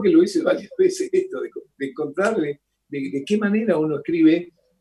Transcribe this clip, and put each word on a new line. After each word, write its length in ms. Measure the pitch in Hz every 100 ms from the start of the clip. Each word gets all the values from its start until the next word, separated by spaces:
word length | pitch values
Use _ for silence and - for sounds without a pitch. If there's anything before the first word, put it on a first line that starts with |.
que 60 | 202
lo 120 | 160
hice 220 | 180 170
varias 260 | 165 190 202
<laughs> 40 | -
veces, 320 | 185 - -
esto 280 | - - -
de, 80 | - - - _
de 80 | 139
encontrarle 720 | 135 147 143 202 214 147 143 _ _ _
de, 200 | 143 135
de 120 | 139 139
qué 120 | 208
manera 400 | 202 208 226 160
uno 200 | 156 143
escribe 540 | - 165 156 170 - _ _ _